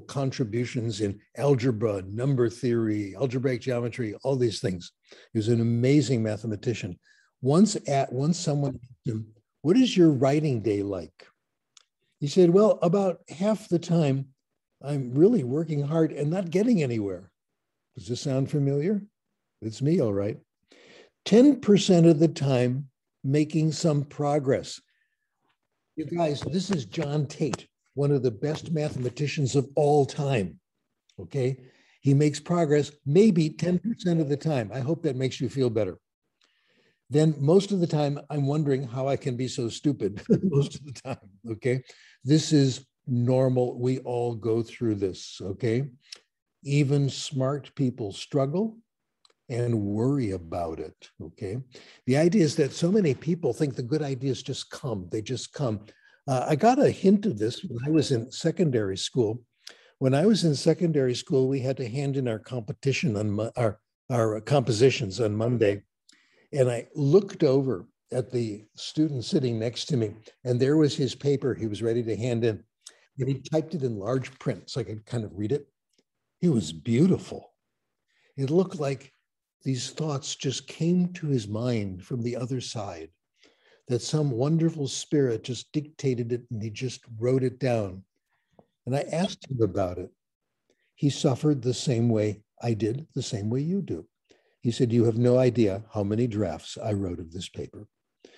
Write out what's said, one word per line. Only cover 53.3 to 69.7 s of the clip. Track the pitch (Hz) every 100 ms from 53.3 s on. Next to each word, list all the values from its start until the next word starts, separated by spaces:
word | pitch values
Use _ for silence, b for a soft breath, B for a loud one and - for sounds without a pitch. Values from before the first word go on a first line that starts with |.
| 175 131
think | - 151 120
the |
good | 117 156
ideas | 143 127 135 120
just | - 127 -
come, | - 135 107 85
they | 110
just | 104 123 -
come. | - 131 104 b b b b -
Uh, | 131 139
I | 151
got | 226 262
a | 175
hint | 101 190 208 202
of | 107
this | 107 - -
when | 120 139
I |
was | 156 -
in | 120 120
secondary | - 139 170 170 120 101 95
school. | - 135 107 120 - B B B B B
When | 131
I | 135 190
was | 190 170
in | 135
secondary | 165 156 175 143 131 120
school, | - 135 131
we | 135
had | 123 113
to | 120
hand | 131 139 139
in | 123
our | 110
competition | - 127 107 - 139 123 160 101
on | 107
Mo-, | 101 113 -
our, | 113 - _ _ -
our | 120 113 107
compositions | - 139 123 107 131 - 104 90
on | 110 107
Monday. | 120 120 107 101 - _ _ b b b b
And | - 127
I | 120 - 151
looked | 139 180 98 -
over | 151 135 131 95 - _ _
at | - -
the | 123 113 101 - -
student | - - 156 135
sitting | 107 180 127 113
next | 117